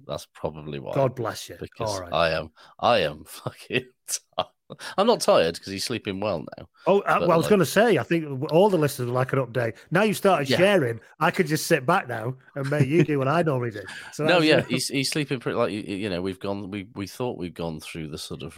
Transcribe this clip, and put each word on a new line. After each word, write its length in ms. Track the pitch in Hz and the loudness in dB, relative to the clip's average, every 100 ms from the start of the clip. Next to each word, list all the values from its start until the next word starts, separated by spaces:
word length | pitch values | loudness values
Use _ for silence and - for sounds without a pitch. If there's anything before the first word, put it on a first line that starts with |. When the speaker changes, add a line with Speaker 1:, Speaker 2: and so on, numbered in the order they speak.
| 139 | -12
Speaker 1:
that's 200 | 73 - | -12 -12
probably 460 | - 85 78 76 71 | -10 -10 -10 -10 -10
why. 140 | 64 - | -6 0
Speaker 2:
God 200 | 135 131 | 0 0
bless 340 | 110 98 - | -6 -8 -12
you. 80 | 87 | -14
Speaker 1:
Because 360 | 90 - 110 98 | -16 -8 -6 -6
Speaker 2:
All 60 | |
right. 120 | 90 | -4
Speaker 1:
I 160 | 76 82 | 0 2
am, 200 | 80 80 - - - | 0 -4 -14 -20 -2
I 200 | 87 101 | 2 2
am 240 | 80 76 | 2 -4
<laughs> 40 | 80 | -14
fucking 580 | - - - - 98 - _ - | -14 -12 -14 -6 -6 -6 _ -10
tired. 400 | - - - - _ _ - - - | -10 -8 -8 -8 _ _ -16 -8 0
I'm 80 | 220 | 2
not 160 | 190 | 2
tired 380 | - 175 82 85 | 4 4 4 0
'cause 120 | - | -8
he's 120 | 98 | -8
sleeping 360 | - 110 107 95 | -6 -6 -4 -4
well 240 | 104 85 - - | -2 -4 -6 -14
now. 100 | - _ - | -20 _ 0
Speaker 2:
Oh, 140 | 196 | 2
uh, 180 | 190 165 | 2 2
Speaker 1:
But, 20 | |
Speaker 2:
well, 100 | 170 | 4
I 20 | 170 | 2
was 60 | - | 4
Speaker 1:
like 40 | |
Speaker 2:
gonna 140 | 208 156 | 4 4
say, 320 | 190 233 165 | 4 4 4
I 40 | |
think 200 | 113 170 | 2 -2
w-, 240 | 151 135 147 | -2 -6 2
all 220 | 156 208 | 4 6
the 60 | 180 | 4
listeners 300 | 147 - 123 | 2 0 -2
would 60 | |
like 180 | 123 131 | 0 0
an 60 | 131 | 0
update. 360 | 120 117 117 - - | -2 -2 -4 -6 -2
Now 100 | 165 | 2
you've 160 | 220 170 | 2 2
started 320 | 196 175 139 | 4 4 2
Speaker 1:
Yeah. 80 | 123 | 4
Speaker 2:
sharing, 420 | 185 196 127 113 - - | 6 6 2 -2 -12 -2
I 100 | 160 | 0
could 160 | - 160 | 2 0
just 220 | 156 - | 0 2
sit 180 | 165 131 | 2 2
back 220 | 185 123 | 0 0
now 280 | 117 113 131 _ - | -6 -6 -8 _ -8
and 120 | 135 | -2
make 160 | 147 139 | 0 2
you 160 | 165 | 4
do 160 | 151 147 | 2 2
what 80 | 131 | 2
I 160 | 160 | 2
normally 260 | 165 131 120 | 2 0 -2
do. 120 | 104 95 - - | -6 -12 -16 -14
So 100 | - 151 | -4 2
Speaker 1:
No, 100 | 175 | 4
Speaker 2:
that's 60 | 156 | 6
Speaker 1:
yeah, 160 | 139 | 4
Speaker 2:
<laughs> 80 | 123 | 2
Speaker 1:
he's, 180 | 127 - | -2 -2
he's 240 | 139 135 | -2 -2
sleeping 280 | 165 143 135 | -2 -2 -4
pretty, 180 | 135 98 | -2 0
like, 120 | 117 | 0
y-, 120 | 101 90 | -2 -6
y-, 60 | |
you 160 | 98 107 | -4 -4
know, 120 | 87 | -2
we've 160 | 95 92 | -4 -6
gone, 320 | 98 98 98 | -6 -6 -8
we, 160 | 101 95 101 | -10 -10 -10
we 100 | 98 | -10
thought 320 | - 123 - | -6 -8 -6
we'd 160 | 87 | -10
gone 260 | 78 85 78 | -6 -8 -8
through 260 | - 87 78 | -10 -10 -10
the 80 | 76 | -10
sort 240 | - 80 | -12 -12
of, 160 | 76 | -12